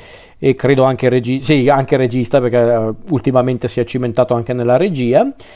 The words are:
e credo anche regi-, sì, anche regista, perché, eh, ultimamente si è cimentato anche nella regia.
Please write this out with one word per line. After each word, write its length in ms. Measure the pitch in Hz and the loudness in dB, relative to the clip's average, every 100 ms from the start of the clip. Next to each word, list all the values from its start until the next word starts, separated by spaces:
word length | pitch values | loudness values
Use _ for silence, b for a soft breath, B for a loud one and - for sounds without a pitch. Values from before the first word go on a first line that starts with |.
| B B B B | B B B B
e 160 | 139 | -2
credo 300 | 131 131 135 | 0 0 2
anche 240 | 131 127 127 | 2 2 0
regi-, 320 | 127 120 131 | 0 -2 -4
sì, 280 | 135 147 127 | 0 2 4
anche 280 | 139 135 139 | 2 2 0
regista, 440 | 127 123 120 143 | 0 -2 0 0
perché, 180 | 123 120 | 2 2
eh, 360 | 117 117 110 107 - | 2 2 0 -6 -4
ultimamente 580 | 139 135 127 127 123 120 | -2 0 0 0 -2 -4
si 140 | - | -4
è 40 | |
cimentato 500 | 117 127 123 113 127 | -4 -4 -4 -2 0
anche 180 | 117 113 | -2 -4
nella 240 | 123 120 123 | -4 0 2
regia. 580 | 196 147 120 135 262 - B | 0 -2 0 2 0 -4 B